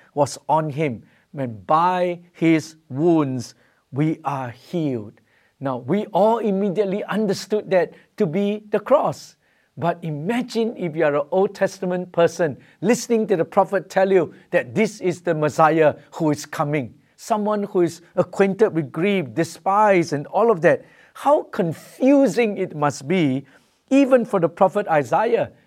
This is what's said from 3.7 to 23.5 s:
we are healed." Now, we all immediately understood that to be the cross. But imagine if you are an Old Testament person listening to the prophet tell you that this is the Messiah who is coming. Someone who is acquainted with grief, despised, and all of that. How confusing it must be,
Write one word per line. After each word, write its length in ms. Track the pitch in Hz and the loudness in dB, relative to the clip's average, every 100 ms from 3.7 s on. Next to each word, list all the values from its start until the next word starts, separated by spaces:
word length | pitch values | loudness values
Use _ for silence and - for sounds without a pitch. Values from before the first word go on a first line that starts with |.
| _ _ | _ _
we 280 | 131 156 156 | -2 -2 -2
are 260 | 139 139 127 | -6 -6 -8
healed." 720 | 113 - 180 151 123 104 - _ _ _ _ | -12 -10 -4 -4 -4 -8 -18 _ _ _ _
Now, 180 | 135 123 | -8 -8
we 300 | 123 196 214 | -2 -4 -2
all 320 | 170 214 233 | 0 2 2
immediately 640 | 220 190 202 175 202 196 | 0 -2 -2 -2 -2 -4
understood 640 | - 190 214 190 - 214 180 | -4 -4 -2 -4 -4 -6 0
that 240 | 180 165 - _ - | 0 0 -4 _ -4
to 80 | 202 | -2
be 380 | 165 202 208 214 | -2 -2 -4 -4
the 80 | 208 | -4
cross. 560 | 208 277 196 143 - _ _ _ _ - | 2 2 2 -6 -12 _ _ _ _ -6
But 220 | 165 170 | -4 -4
imagine 760 | 165 147 165 240 247 220 226 - | -6 -6 -4 -4 -4 -4 -4 -4
if 200 | 175 151 | -6 -2
you 100 | 156 | 0
are 100 | 147 | 0
an 120 | - | -2
Old 240 | 190 196 - | 0 -2 0
Testament 560 | 190 - 185 180 180 | -4 -4 -6 -6 -4
person 460 | 175 170 - 160 120 - _ | 0 0 2 -4 -4 -14 _
listening 460 | 180 240 - 226 220 | 0 0 0 -2 0
to 100 | 185 | 0
the 80 | 165 | 0
prophet 440 | - 190 196 151 | 0 0 -2 -2
tell 220 | - 190 | 0 2
you 220 | 190 151 - _ | 2 2 -4 _
that 260 | 170 123 120 | -4 -2 -2
this 240 | 214 220 | -2 -2
is 220 | 185 175 | -4 -4
the 120 | - | -4
Messiah 600 | 156 151 - 156 160 151 - - - | -2 -2 2 4 4 2 2 -6 -4
who 160 | 156 | -2
is 140 | 143 - | -2 -6
coming. 500 | - 147 151 120 - _ _ | -6 -4 -4 -6 -12 _ _
Someone 480 | - 214 208 214 | -4 -2 -2 -2
who 180 | 202 190 | -2 0
is 200 | 175 - - - | 0 -2 -6 -4
acquainted 580 | 165 - 196 190 214 | -2 2 0 2 0
with 180 | 160 139 | 0 -4
grief, 420 | 160 196 196 135 | -2 0 0 -2
despised, 800 | 113 165 - - 196 214 190 165 | -4 -4 -4 -2 2 4 4 2
and 160 | 143 147 | -4 -4
all 240 | 185 233 | 0 2
of 100 | 196 | 4
that. 220 | 160 135 - _ _ | 4 2 0 _ _
How 300 | - 269 311 | -4 2 2
confusing 1120 | - - 170 156 - - 262 285 269 180 226 190 | 2 -4 -4 -4 -12 0 4 6 4 2 0 -2
it 180 | 185 156 | -6 -2
must 320 | 147 - 135 | -2 -2 -2
be, 380 | 185 151 131 139 | 0 2 0 -6